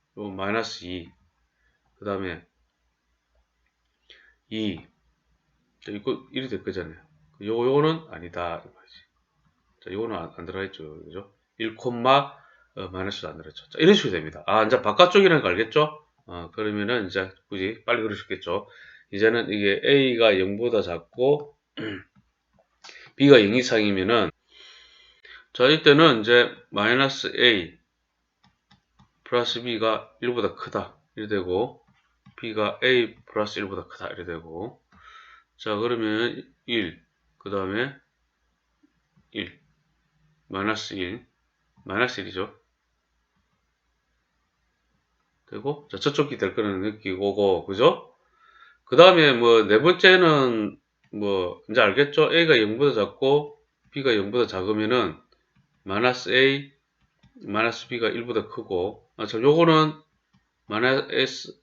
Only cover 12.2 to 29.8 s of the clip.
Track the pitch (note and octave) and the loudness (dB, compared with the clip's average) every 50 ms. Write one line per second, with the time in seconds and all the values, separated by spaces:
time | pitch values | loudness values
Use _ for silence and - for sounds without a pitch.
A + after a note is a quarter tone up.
12.2 | C3+ - - - _ _ _ _ _ _ _ - G2 F#2 F#2+ F#2 F#2 G2 G2+ - | 2 0 -10 -20 _ _ _ _ _ _ _ -14 -14 -12 -10 -8 -8 -8 -8 -10
13.2 | - E2 D2+ D#2+ E2 - - - - _ - - D3+ F3 G#3 F#3 - B2 F#2+ E2 | -12 -14 -14 -14 -18 -20 -20 -20 -20 _ -4 2 6 6 6 6 4 -2 -4 -4
14.2 | D2+ D#2 D2+ - - - G2 A2 A2 G#2+ B2+ - - G#2+ G#2 - F3 F3+ - G#3 | -6 -8 -14 -12 -4 0 2 2 2 4 2 0 0 0 4 4 4 6 6 4
15.2 | G3 F#3 E3 D3 A#2+ G2 F2+ F#2 A#2 A2+ - D3+ D3+ D3+ D3+ - _ _ _ _ | 6 6 4 4 2 0 0 -2 -2 -2 0 0 0 0 -2 -14 _ _ _ _
16.2 | _ - F2+ F2 E2+ E2 _ - A2 G#2+ G#2 G#2 G#2 G2+ B2 B2 G#2 F#2 F2+ G2 | _ -18 -14 -14 -14 -14 _ -8 -6 -6 -4 -4 -4 -4 -4 -4 -4 -4 -6 -6
17.2 | F#2+ F#2 - _ _ _ - G2 F#2+ G2 A2+ - _ - A#2+ A#2 A2 A2 G#2 G2 | -6 -6 -10 _ _ _ -8 -6 -6 -6 -6 -8 _ -4 -4 -2 -2 -6 -6 -8
18.2 | - _ G2 F#2 - - - G2+ G2+ - - - - - - - _ _ - G2 | -10 _ -10 -10 -6 -6 -6 -6 -6 -10 -20 -20 -20 -20 -20 -20 _ _ -4 0
19.2 | G#2 A2+ A2+ A#2+ A2 - G2+ G#2+ G2+ G2+ G2 - - - C#3 C#3+ C3+ C3 B2 A2+ | 2 2 2 2 -4 -4 -4 -2 0 0 -2 0 0 2 2 4 2 2 0 2
20.2 | A#2 A2+ G#2 F#2+ F#2+ F#2+ G2+ G2+ A#2 A#2+ A2+ G#2+ F#2 F2+ E2+ E2 - _ _ - | 4 4 4 2 0 -2 -4 -4 -4 -2 -2 -2 -2 -4 -8 -10 -12 _ _ -2
21.2 | B2 C3+ D3 D3 - - _ _ _ _ _ - A2+ A2 G2+ F#2+ - _ _ _ | 0 2 2 0 -2 -12 _ _ _ _ _ -12 -12 -12 -12 -12 -16 _ _ _
22.2 | _ _ _ _ _ _ _ _ _ _ _ _ _ - - - - - _ - | _ _ _ _ _ _ _ _ _ _ _ _ _ -20 -20 -20 -20 -20 _ 2
23.2 | C3+ C#3+ C#3 B2 G#2 G2 G#2+ B2+ B2 - B2+ A2 G#2+ G#2 G2+ F#2+ F#2 G2 A#2+ A2+ | 6 8 8 8 8 6 2 0 0 0 0 0 0 0 0 -2 0 0 2 0
24.2 | G2+ E2 - _ _ _ _ - - - - - - _ _ _ _ _ _ _ | 0 -2 -6 _ _ _ _ -20 -20 -20 -20 -20 -20 _ _ _ _ _ _ _
25.2 | _ - - - - _ _ - B2 C3 D#3 D#3+ D#3+ D#3 C#3+ C#3+ E3 D#3+ C3+ A2 | _ -20 -20 -20 -20 _ _ 2 4 4 4 6 6 6 8 8 8 6 6 4
26.2 | G#2+ A2 A#2+ A#2+ A#2+ - - - - _ - G2+ G#2 A2 A#2+ C3 C#3 C3+ C3+ - | 2 4 6 6 6 4 -2 -12 -20 _ -6 -2 0 0 2 2 0 -2 -2 -6
27.2 | - F#2 - - B2 B2 A2+ G2 E2+ E2 E2+ _ _ _ _ _ _ _ _ _ | -8 -8 -4 2 2 4 4 2 -2 -6 -12 _ _ _ _ _ _ _ _ _
28.2 | _ _ _ _ _ _ _ _ _ _ _ _ _ _ _ _ _ _ _ _ | _ _ _ _ _ _ _ _ _ _ _ _ _ _ _ _ _ _ _ _
29.2 | _ - - B2 A#2+ A#2 - A#2 A#2 B2 A#2 G#2+ | _ -2 -2 -2 0 0 -6 -6 -6 -8 -6 -2